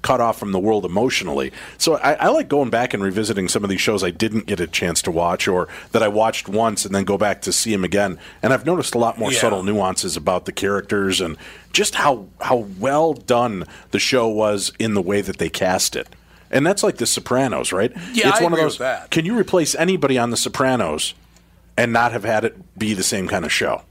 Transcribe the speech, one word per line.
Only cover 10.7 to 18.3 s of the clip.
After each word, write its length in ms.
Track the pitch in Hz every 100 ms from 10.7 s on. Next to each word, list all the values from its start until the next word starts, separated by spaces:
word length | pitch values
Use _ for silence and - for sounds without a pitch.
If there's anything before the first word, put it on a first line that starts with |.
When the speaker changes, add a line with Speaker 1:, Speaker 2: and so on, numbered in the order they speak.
| 101 95 104 98 92
Speaker 1:
and 160 | 87 78 - - -
just 220 | - 208 -
how, 320 | 147 123 95 -
how 160 | - 127 101 92
well 340 | 120 143 160
done 540 | 131 - 123 120 98 82 - -
the 80 | 107
show 300 | - 131 113
was 440 | 107 107 104 95 -
in 160 | 113
the 80 | 104
way 180 | 87 101
that 160 | 95 90
they 140 | 85
cast 460 | - 92 92 - -
it. 120 | - - _ - -
And 160 | 131 151
that's 160 | 196
like 140 | 214 -
The 100 | 113
Sopranos, 680 | - - 123 135 80 -
right? 200 | 90 107 - 175
Speaker 2:
Yeah, 140 | 240 196